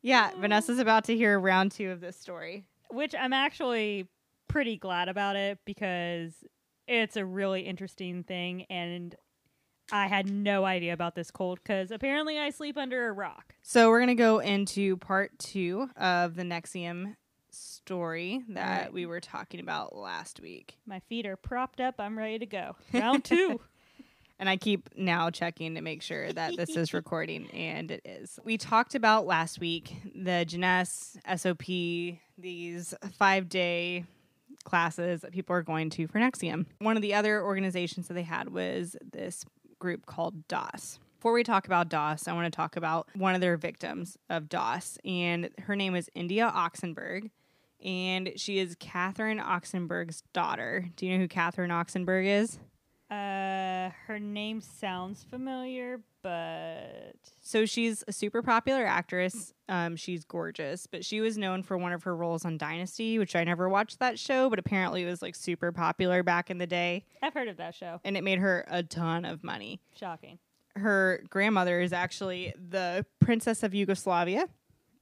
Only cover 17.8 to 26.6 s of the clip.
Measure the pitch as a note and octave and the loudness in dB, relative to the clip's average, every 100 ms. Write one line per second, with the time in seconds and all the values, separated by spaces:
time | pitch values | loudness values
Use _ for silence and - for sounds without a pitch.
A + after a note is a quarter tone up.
17.8 | - F3+ E3+ E3 F3+ B3+ A#3 F#3 F#3 F3+ | -8 -4 -4 -4 -4 -4 -6 -4 -2 0
18.8 | F#3 F3+ F3 E3+ - - F3+ F3 F3 D#3+ | -2 -6 -6 -8 -10 -12 -10 -12 -6 -6
19.8 | G#2+ - F#2+ E2+ - - E2 E2 - _ | -6 -10 -8 -8 -10 -16 -16 -18 -20 _
20.8 | - F#3+ _ A#3 G#3 F#3+ - B3 B3+ - | -14 -14 _ -8 -6 -10 -8 -6 -6 -4
21.8 | B3+ B3 G#3 A3 A3 A3 A3+ G3+ - - | -4 -4 -8 -6 -6 -6 -8 -8 -8 -12
22.8 | - B3 A3+ C#4 - E4+ F#4 B3 - _ | -2 0 4 2 4 4 4 2 -6 _
23.8 | _ _ - _ _ _ G3 F#3+ G#3+ G3 | _ _ -20 _ _ _ 0 2 2 0
24.8 | - - F#3 E3+ E3 E3+ E3+ E3 D#3+ E3 | -2 -2 0 2 0 0 -4 -4 -8 -6
25.8 | D#3+ D#3+ - D#3 - E3 D#3+ E3+ | -8 -8 -8 -6 -6 -4 -4 -2